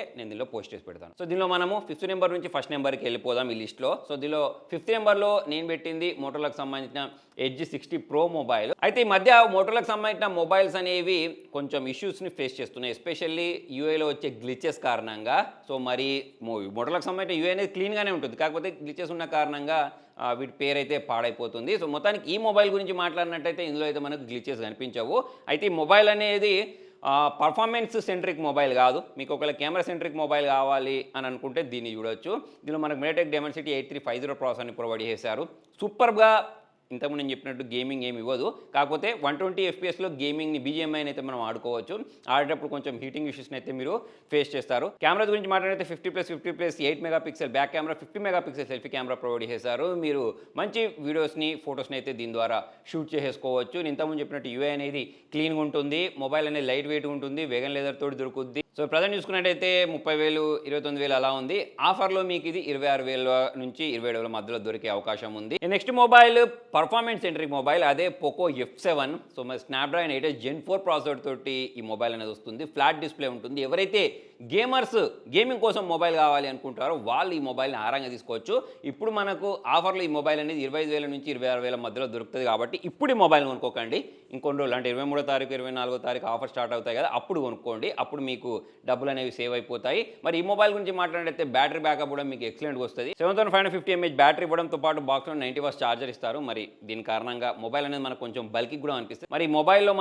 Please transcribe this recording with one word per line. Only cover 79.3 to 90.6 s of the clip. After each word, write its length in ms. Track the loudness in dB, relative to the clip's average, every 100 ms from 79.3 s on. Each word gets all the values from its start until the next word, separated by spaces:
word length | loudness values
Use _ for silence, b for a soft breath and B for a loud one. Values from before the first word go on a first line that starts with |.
| -2 -2 -4 2
ఆఫర్లో 280 | 2 2 0 0
ఈ 40 | 0
మొబైల్ 240 | 2 2
అనేది 160 | 0 -4 -2
ఇరవై 140 | -2
ఐదు 80 | 0
వేల 120 | 0 -2
నుంచి 160 | -6 -6
ఇరవై 140 | -2 0
ఆరు 100 | 0 0
వేల 100 | -2
మధ్యలో 220 | -4 -4 -4
దొరుకుతుంది 300 | -6 -6 -2 0
కాబట్టి 280 | 2 0 -4 -8
ఇప్పుడు 220 | -2 2
ఈ 20 | 6
మొబైల్ 240 | 8 8 6
కొనుక్కోకండి. 480 | 0 -4 -4 -2 -4 -4 B B -6
ఇంకొన్ని 240 | -2 0
రోజులు 140 | 0 0
అంటే 100 | 0
ఇరవై 140 | -2 0
మూడో 120 | 0 0
తారీఖు, 220 | 0 0 -4
ఇరవై 140 | -6 -4
నాలుగో 200 | -2 -2 -4
తారీఖు 200 | -4 -2
ఆఫర్ 180 | -4 -4
స్టార్ట్ 220 | -4 -2 -2
అవుతాయి 200 | -2 -2
కదా, 100 | 0 -2
అప్పుడు 200 | -2 -2 -2
కొనుక్కోండి. 440 | -4 -6 -4 -4 -4
అప్పుడు 180 | -4 -4 -4
మీకు 200 | -4 -4 -6 B B -2
డబ్బులు 220 | -2 -2
అనేవి 200 | -2 -4 -4
సేవ్ 160 | -4 -4
అయిపోతాయి. 440 | -4 -4 -2 -2 -2 B
మరి 140 | -2 0
ఈ 20 | 2
మొబైల్ 240 | 4